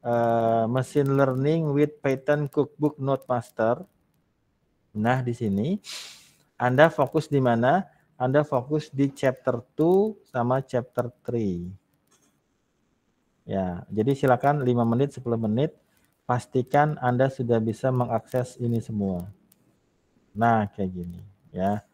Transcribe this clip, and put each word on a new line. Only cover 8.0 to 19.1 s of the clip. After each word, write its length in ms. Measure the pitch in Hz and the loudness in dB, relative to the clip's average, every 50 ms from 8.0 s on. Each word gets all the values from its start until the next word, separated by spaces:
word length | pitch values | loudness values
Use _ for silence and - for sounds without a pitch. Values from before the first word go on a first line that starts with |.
| _ _ _ | _ _ _
Anda 240 | _ 127 127 131 147 147 147 | _ -4 0 2 2 0 2
fokus 400 | 147 127 120 135 151 156 147 - | -2 -4 -2 -2 -4 -4 -4 -6
di 240 | - 135 139 139 | -2 -2 -2 -2
chapter 480 | 139 - - 131 127 - _ 131 120 117 - _ _ | -2 0 -2 -2 -2 0 _ -4 -4 -4 -6 _ _
two 400 | - 151 165 185 190 202 220 208 - _ | 0 2 4 4 4 2 0 -2 -8 _
sama 400 | _ - 127 117 123 131 135 135 | _ -4 -2 0 0 0 -2 -2
chapter 480 | _ - 123 123 - _ - 117 120 _ _ | _ -4 -4 -4 -4 _ -6 -6 -6 _ _
three. 480 | _ - 120 117 110 101 90 87 87 90 95 95 _ _ _ _ _ _ _ _ _ _ _ _ _ _ _ _ _ _ _ _ _ _ _ _ _ _ _ _ _ _ _ _ _ | _ -4 -2 -2 0 -2 -2 -4 -6 -10 -14 -18 _ _ _ _ _ _ _ _ _ _ _ _ _ _ _ _ _ _ _ _ _ _ _ _ _ _ _ _ _ _ _ _ _
Ya, 400 | - 104 98 95 90 90 90 - _ | -6 -4 -4 -2 -4 -6 -8 -10 _
jadi 240 | 101 104 110 131 139 | -2 -2 0 0 0
silakan 480 | 135 - 131 123 120 - 139 147 147 135 | 0 4 2 2 4 4 0 0 2 0
lima 240 | 127 123 120 117 117 | 0 2 2 2 2
menit, 240 | 117 123 139 143 | 2 0 0 -2
sepuluh 240 | - - - 120 117 | -4 -8 -6 -4 -4
menit, 400 | 117 113 107 107 120 147 170 - _ _ _ _ _ _ _ _ _ _ | -2 -2 -2 0 0 -2 -2 -4 _ _ _ _ _ _ _ _ _ _
pastikan 720 | - 123 120 - _ - 131 123 - - 143 147 151 151 - | -4 -4 -4 -4 _ -4 -4 -2 2 2 2 2 2 0 -2
Anda 300 | 127 123 123 123 131 135 | -2 -2 2 2 0 0
sudah 320 | 135 - 127 117 120 113 | 0 -4 -2 0 2 2
bisa 320 | 110 113 104 - - 131 | 2 -2 -4 -2 -2 -2
mengakses 640 | 127 127 123 117 117 110 - - - 127 120 123 - | 0 0 -2 0 -2 -4 -4 -2 -4 -4 -4 -4 -8
ini 240 | - 123 120 117 117 | -6 -4 -2 -2 -2
semua. 480 | 107 - 113 104 101 98 | -4 -4 -4 -4 -2 -2